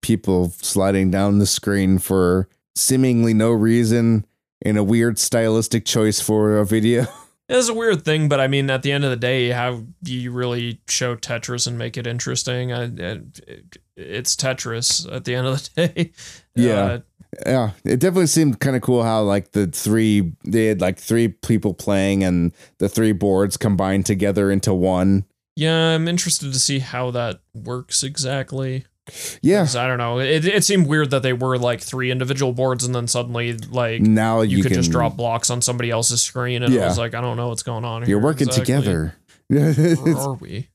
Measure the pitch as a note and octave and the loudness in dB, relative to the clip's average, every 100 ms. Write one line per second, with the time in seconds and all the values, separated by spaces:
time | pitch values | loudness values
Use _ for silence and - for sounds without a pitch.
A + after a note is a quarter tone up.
0 | - A2+ - F#2 F2+ E2+ - G2 F#2+ G2 | 0 -2 2 0 0 -4 -4 0 2 2
1 | F#2+ F#2+ G2+ G2+ G2+ - - G2+ F#2+ F#2+ | 2 2 2 2 2 0 -2 0 2 2
2 | - F#2+ F2+ F#2 F#2 _ _ - - C3 | 2 2 4 2 -2 _ _ -4 0 2
3 | C3 A#2+ A#2 A2 A2 A#2 A2 A#2 A#2 A#2 | 2 2 2 4 2 2 4 4 4 2
4 | A#2 A2+ G#2 _ _ _ - G#2 G2+ A#2 | 4 2 -2 _ _ _ -2 0 2 2
5 | A#2 G#2+ - A#2+ A2+ A2+ A2+ A2+ - A#2 | 2 0 -2 0 2 0 0 -2 -2 2
6 | A2 G2+ - G#2+ G#2+ G#2+ G2+ A2 G#2+ A#2+ | 2 0 0 2 4 2 2 2 2 2
7 | A#2+ - - _ _ B3+ A#3+ A3+ A3+ F3+ | 0 -6 -20 _ _ 0 0 0 0 0
8 | D#3 D#3 D3+ C#3+ C3+ C#3 C3+ C3 C3+ C#3 | 0 0 2 2 2 2 0 -2 0 0
9 | C#3+ B2 B2 C3 A#2+ B2 B2 B2 A2+ - | 0 -2 -2 0 0 0 -4 -6 -12 -14
10 | F3 B2+ B2 B2 B2 A#2+ A#2+ A#2 - - | -10 -8 -6 -6 -4 -4 -6 -10 -6 -4
11 | B2 A#2+ - A#2+ - A#2+ B2+ A#2+ A#2+ A#2+ | -4 -6 -8 -8 -6 -6 -6 -4 -8 -8
12 | A#2 A#2+ - B2+ - B2 B2+ A#2+ A#2+ A#2 | -8 -6 -6 -6 -4 -4 -4 -6 -8 -8
13 | F2+ G#2 - - - G1+ - - _ - | -8 -10 -14 -20 -20 -20 -20 -20 _ -20
14 | D2 G2+ B2 - C3 B2+ B2 A2+ A#2 - | -10 -8 -4 -2 -2 -4 -6 -4 -2 -2
15 | - B2+ B2 B2 B2+ C3+ - - E3+ F3 | -4 -10 -4 -2 -2 -2 -4 -2 -2 0
16 | E3 - - - _ - A#2+ G#2 G2 A#2+ | -4 -6 -20 -20 _ 2 2 4 0 -2
17 | - _ - - - B2+ A2 - - B2+ | -8 _ -20 -8 0 0 0 -4 -2 2
18 | F3+ F3+ E3+ - D#3 A2 C#3 C3 - B2 | 2 4 2 4 2 2 0 0 2 2
19 | A2+ A2 G#2+ G2+ F#2+ G#2+ G2 - - A2 | 4 2 2 2 0 0 0 -2 0 2
20 | A2 G#2 F2 D2+ - A2 A2 G#2 F2+ F#2 | 4 2 2 -4 -4 0 2 2 0 -2
21 | - A2+ A#2 - - A2 G#2+ E2+ - G2+ | -2 0 0 -2 0 0 0 -4 -2 0
22 | G2 G2 F#2+ F2+ E2+ - - _ G2 - | 2 2 2 2 0 -2 -20 _ -2 2
23 | A2 G2 G2+ F#2+ G2+ - A2+ F#2+ F#2+ G2 | 2 2 2 2 2 0 0 0 2 0
24 | F#2 G2+ G2+ G2 G2 G2 G2+ F#2 F2+ F#2 | 0 0 0 2 2 2 0 0 2 2
25 | F#2 G2 G2 _ _ - D#3 D#3+ D#3+ D#3+ | 2 2 -2 _ _ -4 0 2 2 0
26 | E3 F3 F3+ - C#3+ C3 - C#3 B2+ B2+ | 0 -2 -2 -4 -4 -2 -2 -2 -4 -6
27 | B2+ B2 A#2 F#2 _ A2+ A2 B2 B2+ - | -4 -4 -4 -8 _ -16 -10 -10 -6 -6
28 | C3+ D3 C3 C#3 C3 C3+ C3+ C3 - _ | -4 -6 -4 -4 -6 -6 -6 -6 -10 _
29 | - - - - C#3+ G3+ D#3+ B2 B2+ B2 | -20 -14 -14 -2 2 4 2 0 -2 0
30 | A#2+ A#2+ C3 D#3 E3 G3+ F#3 G3+ D3+ D#3 | -2 -2 0 2 2 2 2 2 4 2
31 | C#3+ C3+ C3 B2 C3 B2+ B2 A#2 - C3 | 2 0 0 0 0 0 0 -2 -6 -6
32 | B2+ B2+ B2+ C3+ C3+ B2 C3 B2+ B2 B2 | -4 -2 -2 -2 -2 0 -2 -2 -4 -4
33 | A#2+ B2 A#2+ A#2+ A#2+ A#2 A2 B2 A#2+ A#2 | -2 -4 -4 -4 -6 -6 -6 -2 -2 2
34 | G#2+ A2 A2 A2+ A2 F#2+ A#2+ F#2 E2+ E2 | 4 4 2 2 2 2 2 2 2 0
35 | A#2 F#2+ A#2+ A2+ - B2 B2 B2 A#2+ A2+ | 0 -2 -4 -2 -2 -2 -2 -2 -2 -2
36 | A#2 A#2+ - B2+ B2 B2 B2+ B2 F2 F#2 | -2 -2 -4 -4 -4 -2 2 2 2 0
37 | A#2 A#2 B2 A#2 A#2+ A2+ - A2+ A#2+ A2+ | -2 -4 -6 -4 -6 -6 -8 -8 -6 -6
38 | A#2 G#2 B2+ D3 C3+ B2+ A2 C3+ A2+ E2+ | 0 2 2 0 0 0 2 2 2 0
39 | E2 - _ _ _ C#3 D3 D3+ E3 E3 | -2 -8 _ _ _ 2 4 4 4 4
40 | C#3+ D3 C#3 B2 - G2+ - | 2 0 -2 -6 -10 -12 -12